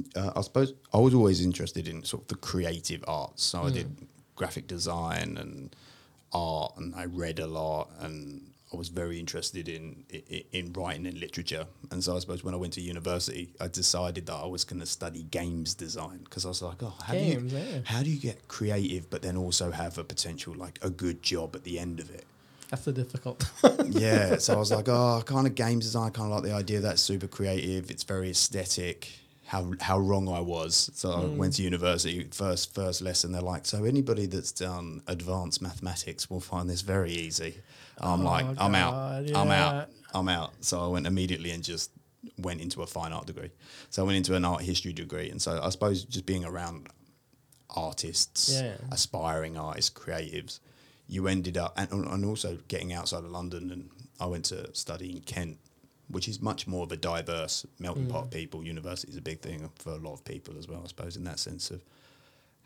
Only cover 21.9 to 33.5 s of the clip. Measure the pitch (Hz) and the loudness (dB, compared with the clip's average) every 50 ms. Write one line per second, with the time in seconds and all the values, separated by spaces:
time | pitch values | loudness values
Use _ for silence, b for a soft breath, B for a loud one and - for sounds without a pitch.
21.9 | 82 82 78 - - - - - - B B B B B B B 127 - - 151 | -6 -6 -8 -10 -12 -16 -16 -18 -20 B B B B B B B -6 -4 -2 -2
22.9 | 127 127 123 - - - - 127 123 - 131 - - - - 247 254 - 294 277 | 0 0 -2 -2 -4 -8 -6 -6 -2 -2 -2 -2 4 10 10 10 10 8 2 2
23.9 | - - 110 110 110 104 101 92 - - - - - 107 107 101 - 107 107 127 | 4 4 6 8 8 8 8 6 4 4 4 4 4 4 4 4 4 2 4 4
24.9 | 120 120 123 120 117 113 113 - 135 135 135 131 135 127 117 113 120 117 110 110 | 6 6 6 6 6 4 2 2 2 4 4 4 4 4 2 4 4 2 2 0
25.9 | 113 113 113 110 - 113 107 104 104 104 - 101 104 101 98 95 104 101 101 104 | 0 0 0 0 0 -2 -2 0 0 0 0 0 0 0 0 0 0 2 2 2
26.9 | 80 - - - 98 92 98 90 - - 101 95 95 92 67 92 95 92 90 - | 4 4 4 4 2 0 -2 -4 -4 -2 0 0 0 0 0 0 -2 -2 -2 -4
27.9 | - - - - 98 95 92 92 90 - - - - 98 90 - - 90 90 87 | -6 -8 -6 -4 -2 -2 -2 0 2 2 2 2 2 0 0 0 0 0 0 -2
28.9 | 85 - - - - - - - _ _ - - 104 95 90 90 92 90 - 95 | -4 -6 -8 -14 -16 -18 -20 -20 _ _ -8 -2 0 0 0 0 -2 -2 0 2
29.9 | 95 98 95 95 101 98 95 92 90 87 87 87 85 82 80 82 82 - - - | 4 6 6 6 4 4 2 2 0 0 0 0 -2 -2 0 2 4 4 4 2
30.9 | - - - 92 87 87 85 87 - - 92 92 - 98 92 90 90 85 90 90 | 0 -2 -2 0 2 2 2 2 2 4 4 4 4 2 2 2 2 4 4 4
31.9 | 87 85 87 87 90 90 80 80 - - 98 95 87 85 - - - 101 95 92 | 4 4 2 0 0 -2 -4 -6 -4 -2 0 0 2 0 0 -2 -2 -2 0 0
32.9 | 87 - 92 92 87 - - 85 92 90 90 90 | 0 0 -2 0 2 2 2 2 0 -2 0 -2